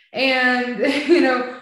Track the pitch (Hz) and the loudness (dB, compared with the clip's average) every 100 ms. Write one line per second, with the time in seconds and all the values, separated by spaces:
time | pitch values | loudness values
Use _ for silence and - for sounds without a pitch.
0 | _ - 262 254 254 247 247 220 269 277 | _ -4 0 0 0 0 -4 -2 -2 0
1 | 294 339 262 254 247 - | 2 4 4 0 -4 -10